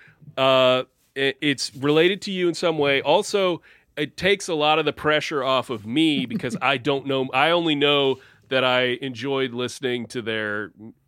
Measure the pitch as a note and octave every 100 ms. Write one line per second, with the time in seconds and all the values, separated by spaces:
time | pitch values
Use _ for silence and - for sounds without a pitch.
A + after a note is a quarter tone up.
0 | - _ - - C3 C3 B2+ B2+ C3 _
1 | _ C3+ C3+ - D3 C3 - C#3+ C#3+ D3+
2 | F3 G3+ G#3 F#3 F3 D#3+ F3 D#3+ C#3+ C3+
3 | C#3 F3 G#3 G3+ F#3 D#3+ - _ _ -
4 | D3+ - F#3 G3+ - D#3+ D3+ D#3 D3+ -
5 | D3+ D3+ - D3+ C3 C3 A#2+ A2+ G#2 C3+
6 | D#3+ C#3 A#2+ E3 B2+ - C3 C#3 C#3+ C#3
7 | C#3 C3+ C3 C3 D3+ F3 E3 D3 C#3+ C#3+
8 | C3+ C3 - _ - C3 B2+ B2+ B2+ B2
9 | C3+ A2+ C3+ C3+ C3 A#2+ B2 - C3 B2
10 | A2 B2+ A2 A2 G#2+ G#2 G#2 - A2 -